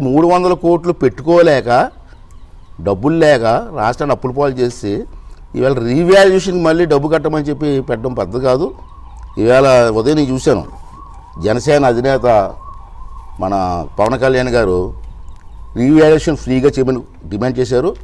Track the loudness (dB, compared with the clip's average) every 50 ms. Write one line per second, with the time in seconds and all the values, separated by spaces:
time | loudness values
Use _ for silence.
0 | 0 0 2 2 4 4 2 2 2 0 0 0 2 0 0 2 0 -4 -2 0
1 | 0 -2 -2 -2 0 2 4 6 6 6 4 2 2 2 2 2 2 0 -6 -14
2 | -20 -20 -20 -20 -20 -20 -20 -20 -20 -20 -20 -20 -20 -20 -18 -6 -4 -4 -2 0
3 | 0 0 2 4 4 4 4 4 2 0 0 0 -2 -6 -6 -2 -2 -2 -2 -2
4 | -2 -2 -2 -2 -4 -4 -2 -2 -2 -2 0 0 -2 -2 -2 -6 -6 -6 -6 -6
5 | -8 -10 -16 -20 -20 -20 -20 -20 -18 -10 -4 -2 0 0 0 0 -2 0 0 2
6 | 4 4 6 6 6 6 4 2 0 -2 -2 0 0 2 2 2 2 2 2 2
7 | 2 0 0 0 0 -2 -2 -2 -4 -4 -6 -4 -2 -2 -2 -2 -2 -4 -6 -4
8 | -4 -6 -4 -4 -6 -4 -4 -2 0 0 0 0 -2 -4 -6 -12 -18 -20 -20 -20
9 | -20 -20 -20 -20 -18 -12 -6 -2 2 4 4 4 6 6 6 4 4 4 0 0
10 | 0 0 0 0 0 -2 -4 -2 0 0 0 0 -2 -8 -14 -18 -20 -20 -20 -20
11 | -20 -20 -20 -20 -20 -18 -12 -6 -4 -2 -2 -2 0 2 2 4 4 2 2 2
12 | 0 0 0 2 2 4 4 4 2 0 -6 -12 -16 -16 -18 -18 -18 -18 -18 -16
13 | -16 -16 -16 -16 -18 -16 -10 -6 -4 -4 -2 -2 -2 -4 -4 -6 -8 -6 -2 -2
14 | 0 0 0 0 0 0 2 0 0 0 0 0 2 2 0 -2 -2 -4 -8 -12
15 | -14 -16 -16 -16 -16 -16 -18 -18 -18 -20 -18 -18 -18 -10 -6 -2 2 4 4 6
16 | 6 6 4 4 2 -2 -4 -4 -4 -2 0 2 2 2 2 0 0 -2 -2 -4
17 | -6 -12 -20 -20 -12 -10 -6 -4 -4 -2 -2 -2 -2 0 0 0 0 -2 -4 -8